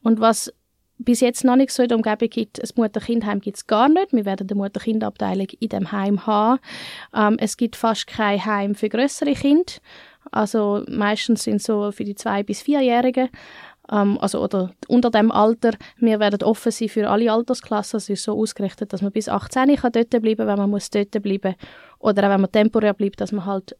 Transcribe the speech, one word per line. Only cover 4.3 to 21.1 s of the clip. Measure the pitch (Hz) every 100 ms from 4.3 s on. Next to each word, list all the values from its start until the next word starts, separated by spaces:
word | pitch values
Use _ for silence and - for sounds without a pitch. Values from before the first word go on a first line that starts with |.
| 190 190
eine | 202
Mutter-Kind-Abteilung | 196 - - 220 214 - 202 185 196 -
in | 220
dem | 196 196
Heim | 202 196 202 -
haben. | 208 214 254 - - - - -
Ähm, | - 214 220
es | 202 -
gibt | 233
fast | - 226 214 -
kein | - 214 202
Heim | 214 208 202 202
für | 214
grössere | 214 277 - 294
Kinder. | 269 277 294 359 - _ - - _ -
Also | - 208 226 208 202 -
meistens | - 208 220 - 226
sind | - 208
so | - 214 208
für | 202
die | 202
zwei | 202 - 202
bis | 202 208
vierjährigen, | - 294 262 233 254 254 254 - - - - _ -
ähm, | 208 202 202
also, | 196 -
oder | 196 196 185 - -
unter | 240 240
dem | 226 220
Alter. | - 214 226 233 214 - _
Wir | 226 214
werden | 208 202
offen | - 220 -
sein | 220 220
für | - 208
alle | 208 233
Altersklassen. | 220 240 254 - 208 202 220
Es | -
ist | 196
so | - 214
ausgerichtet, | 214 - 196 - 208
dass | 190
man | 196
bis | 220 208
achtzehn | 202 - 262 262 285
kann | 247
dort | 233 233
bleiben, | 240 220 220 220
wenn | 202
man | 202
muss | 208 -
dort | 208 208